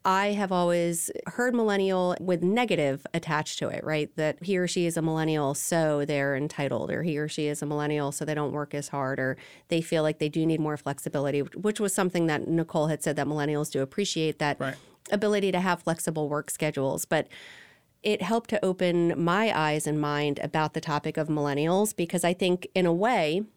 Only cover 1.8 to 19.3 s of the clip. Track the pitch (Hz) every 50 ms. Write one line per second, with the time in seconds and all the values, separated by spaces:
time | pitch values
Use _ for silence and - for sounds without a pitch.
1.8 | 196 190 190 185 180 180 175 - 170 180 180 165 175 180 208 240 247 208 185 156
2.8 | 147 139 135 151 - - - 170 - 160 156 151 156 - - - 151 - - -
3.8 | - - 156 151 151 - _ 165 156 151 147 - 170 185 196 180 180 175 - 185
4.8 | 175 170 165 170 160 160 160 160 160 160 156 151 143 135 147 - - - 175 165
5.8 | 160 156 147 143 143 147 147 143 139 139 139 131 147 156 - - 139 135 127 110
6.8 | - - - - 156 175 151 147 151 156 - - 151 147 147 147 151 147 151 147
7.8 | 147 147 151 147 143 139 139 - 156 151 151 151 147 135 - 147 147 - - 143
8.8 | 139 - - 139 135 131 135 139 131 131 131 - - - - - _ _ 170 165
9.8 | 165 - 170 160 151 156 151 - 151 151 147 160 160 165 160 151 151 151 151 147
10.8 | - 139 139 - - 139 - 147 139 143 139 143 139 - - - 185 214 214 -
11.8 | 214 196 - - 190 180 170 175 165 160 151 139 - - 165 165 165 165 - 165
12.8 | 151 160 156 147 - 165 143 151 139 139 151 151 143 147 151 147 151 - - 135
13.8 | 135 135 - - 202 - - 165 160 156 147 - 156 147 139 - 135 135 139 -
14.8 | - - - _ _ - 208 202 220 208 208 202 196 190 180 180 185 190 175 165
15.8 | - 170 170 - - 175 160 160 151 143 147 151 143 - - - 160 151 151 143
16.8 | 135 135 - - - _ 170 156 - - - - - - - - - - - _
17.8 | _ _ _ _ - 214 208 208 185 180 226 233 226 - 226 - - 185 185 185
18.8 | 185 180 175 175 170 170 - - 170 170